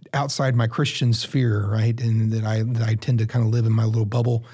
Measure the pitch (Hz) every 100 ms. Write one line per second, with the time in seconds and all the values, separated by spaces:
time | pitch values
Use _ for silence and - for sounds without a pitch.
0 | - 143 139 - 135 120 117 135 143 -
1 | 120 113 - 139 120 104 101 110 117 117
2 | 117 110 110 110 110 110 113 117 113 110
3 | - 120 110 120 110 120 113 113 110 113
4 | 104 123 120 117 -